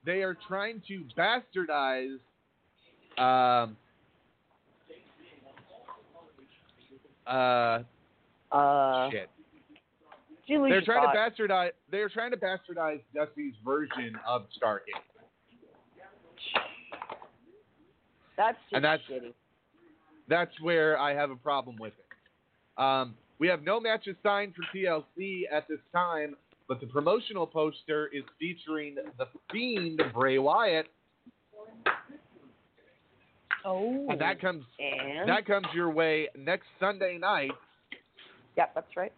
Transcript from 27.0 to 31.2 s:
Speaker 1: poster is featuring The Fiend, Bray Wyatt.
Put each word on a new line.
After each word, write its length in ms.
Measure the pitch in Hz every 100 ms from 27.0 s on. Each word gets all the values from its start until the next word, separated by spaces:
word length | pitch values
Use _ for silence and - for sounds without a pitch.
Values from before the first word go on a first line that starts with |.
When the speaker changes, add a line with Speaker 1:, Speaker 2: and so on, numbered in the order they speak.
| 151 220 220 202 160
Speaker 1:
poster 640 | 160 156 147 - 151 151
is 160 | 143 127 _
featuring 560 | 160 175 156 156 147 139 - 123
The 80 | 127 - _
Fiend, 500 | 208 247 220 170 160 147
Bray 280 | 117 131 135
Wyatt. 480 | 139 190 220 160 156 _ _ _